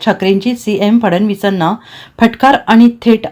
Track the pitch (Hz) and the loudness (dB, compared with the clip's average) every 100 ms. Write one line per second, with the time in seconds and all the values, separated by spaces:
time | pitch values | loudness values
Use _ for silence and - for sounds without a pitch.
0 | 220 185 190 196 240 240 214 190 208 233 | -4 -2 -2 -2 -2 -6 -4 -2 0 0
1 | 214 175 214 196 202 190 160 220 - - | 0 -2 -2 -4 -4 -2 -4 -4 -12 -20
2 | - - 226 - 262 285 - 226 240 233 | -14 -2 -2 2 0 0 2 4 4 2
3 | 233 220 - | 0 0 -2